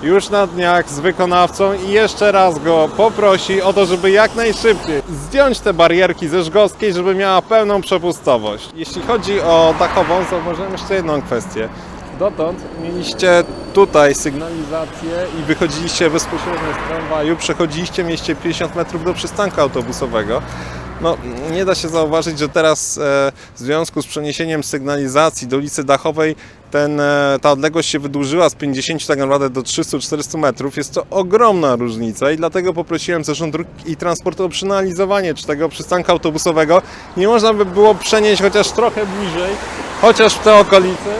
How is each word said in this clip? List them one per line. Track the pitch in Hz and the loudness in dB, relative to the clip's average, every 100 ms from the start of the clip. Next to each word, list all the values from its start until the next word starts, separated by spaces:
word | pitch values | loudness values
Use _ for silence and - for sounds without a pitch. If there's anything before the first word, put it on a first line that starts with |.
już | 143 196 190 | 2 2 2
na | 202 196 | 0 0
dniach | 175 175 175 160 | 0 2 2 0
z | 143 | -2
wykonawcą | 165 180 180 180 175 - 196 | -2 0 2 4 2 2 0
i | 196 190 | 0 0
jeszcze | 202 214 - 208 | 2 2 2 2
raz | 196 190 156 | 4 4 2
go | 151 170 208 208 | 2 2 2 2
poprosi | 220 220 208 190 - 190 | 2 4 2 2 2 0
o | 190 | 2
to, | 196 190 | 2 2
żeby | 180 190 | 2 4
jak | 196 220 220 | 4 4 2
najszybciej | 226 202 226 196 - 147 135 | -2 2 2 2 0 -4 -4
zdjąć | 151 151 269 277 226 | -10 -4 2 2 2
te | 214 | -2
barierki | 170 170 170 185 170 165 | 4 4 6 2 0 -2
ze | 175 | -2
Żgowskiej, | 160 180 208 - 214 | 0 2 2 2 -2
żeby | 175 180 190 | 0 0 0
miała | 196 185 | 2 2
pełną | - 220 208 202 | 4 2 2 0
przepustowość. | 190 185 175 165 - 123 107 104 - 160 | 0 0 0 -2 2 2 0 -6 -10 -12
Jeśli | 165 - | -10 -8
chodzi | - 233 180 202 | -4 -2 0 -2
o | 165 165 165 156 | 4 6 6 4
Dachową, | 175 - 160 180 175 | 0 0 2 0 0
zauważyłem | 180 165 165 190 | -4 -4 -6 -6
jeszcze | 185 - | -8 -4
jedną | 196 165 147 | -4 -2 -4
kwestię. | 135 120 104 107 113 - - - - 131 | -2 -6 -6 -8 -8 -10 -16 -16 -16 -4
Dotąd | 196 - 160 180 - 165 | -4 -2 -4 -4 -12 -10
mieliście | 165 175 160 - 185 175 170 - - | -8 -6 -8 -2 4 4 2 -6 -2
tutaj | 196 196 151 143 190 | 2 4 6 4 4
sygnalizację | 156 139 165 165 147 160 156 - 165 170 180 165 | -4 -6 -8 -8 -6 -6 -8 -10 -8 -6 -6 -6
i | |
wychodziliście | 147 156 170 147 165 - 170 | -4 -2 -2 -2 -6 0 0
bezpośrednio | 160 - 165 180 170 156 143 | 0 -4 -6 -6 -6 -6 -6
z | - | -6
tramwaju, | 160 160 156 151 165 | -6 -4 -2 -2 -2
przechodziliście, | - 156 170 151 175 - | -2 -2 -2 -2 -6 -4
mieliście | 170 160 - 151 | -4 -4 -4 -4
pięćdziesiąt | 170 156 170 170 | -4 -4 -6 -4
metrów | 165 175 | -6 -4
do | 170 | -4
przystanku | 170 190 - 202 - | -4 -6 -4 -4 0
autobusowego. | 143 127 120 120 131 113 101 123 - - - - - - | 0 0 -6 -6 -4 -2 -2 -4 -6 -12 -12 -12 -14 -4
No, | 165 170 123 120 147 | -4 -4 -6 -8 -6
nie | 165 190 | -2 0
da | 185 | -2
się | 165 | -2
zauważyć, | 165 156 160 160 151 | -2 0 0 -2 -4
że | 147 | -2
teraz, | 165 160 151 - - | 2 2 2 -2 -4
e, | 143 139 139 - - - | 0 2 0 -4 -20 -14
w | |
związku | 123 151 165 - | -4 -2 -2 -6
z | 143 | -6
przeniesieniem | 156 147 139 165 156 | -6 -6 -4 -4 -4
sygnalizacji | 135 151 135 143 135 135 160 - 127 | -4 -6 -4 -2 0 2 2 0 -4
do | 135 | -4
ulicy | 143 - | -4 -6
Dachowej | 135 139 165 151 156 151 - - - | 0 0 0 -2 -2 -2 -12 -20 -4
ten, | 147 147 147 | -2 0 0
e, | 143 143 143 135 | 0 2 2 2
ta | 151 | 2
odległość | 139 151 160 151 | 2 0 -2 -2
się | 151 | -4
wydłużyła | 139 139 135 165 165 | -4 -4 -2 2 2
z | - | 2
pięćdziesięciu | 147 135 - 160 - | -4 -4 -4 -6 -2
tak | 143 | -2
naprawdę | 135 139 135 | 2 2 0
do | 127 | -4
trzystu, | 120 - 160 143 | -4 -4 -2 -4
czterystu | - 151 143 165 | -4 -6 -6 -2
metrów. | 147 120 139 139 | -2 0 -6 -6
Jest | 143 | -6
to | - - | -6 -4
ogromna | 190 185 208 233 190 147 123 | -2 0 4 4 4 2 0
różnica | 120 110 117 101 135 | -2 -4 -6 -2 -2
i | 160 | 0
dlatego | 165 185 180 | -2 0 -2
poprosiłem | 170 151 160 - 170 | -4 -4 -6 -4 -4
Zarząd | 156 147 160 | -4 -4 -4
Dróg | 156 170 - - | -6 -10 -12 -10
i | 151 | -6
Transportu | 175 160 185 165 185 | -4 -2 -4 -4 -4
o | |
przeanalizowanie, | - 190 196 190 175 190 202 185 | -4 -2 -2 -2 -2 0 0 -2
czy | 143 - | -4 -4
tego | 147 160 | -2 -2
przystanku | - - 180 170 | -4 -4 -2 2
autobusowego | 175 170 156 185 160 156 175 - - - - | 0 0 -2 0 2 4 4 2 -18 -10 0
nie | 196 | 2
można | 233 220 | 4 4
by | 208 196 | 2 0
było | 180 214 202 | 6 6 6
przenieść | - 220 214 196 | 2 2 4 4
chociaż | 190 202 196 | 2 2 0
trochę | - 226 214 208 | 2 0 0 -6
bliżej, | 190 196 165 180 202 - - - - | -4 -4 -4 -4 -4 -8 -10 -10 4
chociaż | 220 220 220 | 4 6 4
w | - | 6
te | 214 214 | 8 8
okolice. | 202 190 185 180 202 208 | 10 6 4 -2 -4 -6